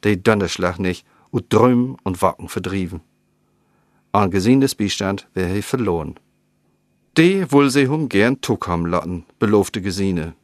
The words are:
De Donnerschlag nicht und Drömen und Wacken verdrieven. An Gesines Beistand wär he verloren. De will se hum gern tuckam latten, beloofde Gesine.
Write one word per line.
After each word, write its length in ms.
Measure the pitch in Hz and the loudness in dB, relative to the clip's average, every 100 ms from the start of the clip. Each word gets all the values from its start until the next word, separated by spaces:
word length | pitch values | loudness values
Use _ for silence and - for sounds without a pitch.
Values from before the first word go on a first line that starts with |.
De 120 | 104 98 | 0 0
Donnerschlag 640 | 98 107 92 - 90 87 | 2 2 0 -2 -4 -2
nicht 260 | 92 87 _ _ _ | -4 -4 _ _ _
und 200 | 120 - | -8 0
Drömen 440 | 107 123 120 123 135 | 2 4 4 0 -4
und 180 | - 90 | -6 -2
Wacken 280 | 92 - 82 | -2 -2 -10
verdrieven. 520 | - 92 98 92 87 _ _ _ _ _ _ _ _ _ _ _ | -8 -6 -4 -6 -8 _ _ _ _ _ _ _ _ _ _ _
An 200 | - 98 | 0 2
Gesines 440 | 95 95 135 135 - | 2 4 4 4 0
Beistand 520 | 101 - 98 101 - | -4 -2 -4 -4 -8
wär 140 | - 90 | -4 -4
he 140 | 98 | -4
verloren. 540 | 101 131 104 85 76 73 _ _ _ _ _ _ _ _ _ - | -4 -4 -2 -2 -4 -12 _ _ _ _ _ _ _ _ _ 2
De 280 | 165 196 185 | 2 2 2
will 180 | 143 143 | 4 4
se 180 | 131 131 | 4 0
hum 220 | 156 147 | 0 -2
gern 320 | 101 113 139 | 2 2 0
tuckam 440 | - 107 - 85 85 | -2 -4 -2 -2 0
latten, 400 | 87 78 87 - _ | -2 -4 -10 -12 _
beloofde 420 | 104 104 95 113 | 2 2 2 -4
Gesine. 520 | 95 92 98 90 80 82 | -6 -4 -2 -2 -4 -12